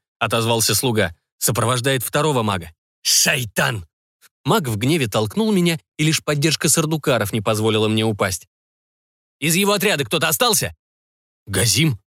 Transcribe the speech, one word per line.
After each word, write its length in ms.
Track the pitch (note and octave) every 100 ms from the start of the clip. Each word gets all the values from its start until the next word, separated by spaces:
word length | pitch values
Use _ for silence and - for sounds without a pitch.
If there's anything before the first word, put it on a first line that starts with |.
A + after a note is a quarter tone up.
| _ -
отозвался 560 | A2+ A#2 A2+ A#2 A2+
слуга, 420 | G#2+ C3 G#2+ F2 - _ -
«сопровождает 640 | - A2 A2 B2+ C3 C3+
второго 400 | - D3 D3+ C3
мага». 280 | A2 F#2+ E2 - _ _
«Шайтан!» 840 | - - - D3 A#2 - C#3+ A2 E2 _ _ _ - _
Маг 240 | C#3 A3 C#3
в 80 | G#2
гневе 320 | B2 E3 A2+
толкнул 420 | A2+ G#2+ G3 A3
меня, 280 | G3 E3+ D#3+ _ -
и 80 |
лишь 180 | D#3 D3+
поддержка 460 | - D3+ D#3+ D3 D#3+
сардукаров 640 | - D3+ D#3+ D3 B2 G#2
не 80 | A#2
позволила 480 | G#2+ G#2+ A2 G#2+ G#2+
мне 160 | A2
упасть. 420 | A2 G2+ G2+ F2+ - _ _ _ _ _ _ _ _ -
«Из 140 | D3
его 180 | E3+ G3+
отряда 320 | G#3 F#3+ D#3
кто-то 240 | C#3 E3 D#3+
остался?» 480 | D#3+ B3 G#3 F2+ - _ _ _ _ _ _ -
«Газим, 520 | F#2+ G#2+ A2+ D#3+ A2